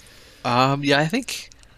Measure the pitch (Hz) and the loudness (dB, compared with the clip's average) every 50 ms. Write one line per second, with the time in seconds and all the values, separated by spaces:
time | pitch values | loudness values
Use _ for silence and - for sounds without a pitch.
0 | - - - - - - - - - 120 120 123 131 135 139 143 143 139 139 143 | -20 -20 -20 -20 -20 -20 -16 -8 -4 0 2 2 2 2 0 0 0 2 2 2
1 | 156 160 214 269 247 - - - - - - - - - - | 2 0 -2 -4 -6 -8 -10 -12 -14 -16 -20 -20 -20 -20 -20